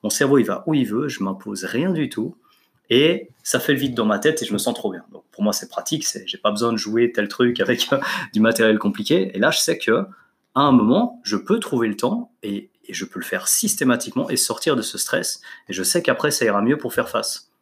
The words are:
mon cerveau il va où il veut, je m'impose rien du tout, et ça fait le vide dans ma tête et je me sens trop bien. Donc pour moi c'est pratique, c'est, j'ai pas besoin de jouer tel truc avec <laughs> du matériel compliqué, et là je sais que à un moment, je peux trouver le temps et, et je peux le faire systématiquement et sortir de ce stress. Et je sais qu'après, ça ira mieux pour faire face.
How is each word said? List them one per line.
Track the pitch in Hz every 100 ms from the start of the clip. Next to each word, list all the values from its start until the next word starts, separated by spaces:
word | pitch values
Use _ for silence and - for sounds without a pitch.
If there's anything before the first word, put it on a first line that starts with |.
mon | 110
cerveau | - 139 139
il |
va | 107 92 -
où |
il | 151 113
veut, | 110 147
je | -
m'impose | 98 95 107 98
rien | 95 117 180
du | 165 139
tout, | - 113 - _ _ _ _ _
et | 120 156 175 - _
ça | - -
fait | -
le | 135
vide | 135
dans | 120 107
ma | 104
tête | 151 156
et | -
je |
me | 104
sens | -
trop | 117 104
bien. | 90 -
Donc | - _
pour | -
moi | 104
c'est | - 139
pratique, | - - 156
c'est, | - 110 -
j'ai | -
pas | 107
besoin | 104 117
de | 110
jouer | 104 113 117
tel | - 104
truc | - 123 120
avec | 117 120 - 139 -
<laughs> | - -
du | 107
matériel | 110 117 113 110
compliqué, | 104 98 101 170 95
et | 98
là | 131
je | 156
sais | - -
que | - 120 196 - _ _ _ 135
à |
un | 143
moment, | 127 110 160 240 -
je | - 107
peux | - 220
trouver | - 131 113
le | 101
temps | 123 233 247 _
et, | 104 101 - _
et | -
je | 95
peux | 98 -
le |
faire | - 90 -
systématiquement | - 107 - 127 120 120 127 -
et | 123
sortir | - 117 - 131
de |
ce | 107 -
stress. | - 151 - - - - -
Et |
je | 92
sais | 90 175
qu'après, | 170 - 151
ça | -
ira | 113 101
mieux | 110 147
pour | 120
faire | - 113
face. | 113 - - _ _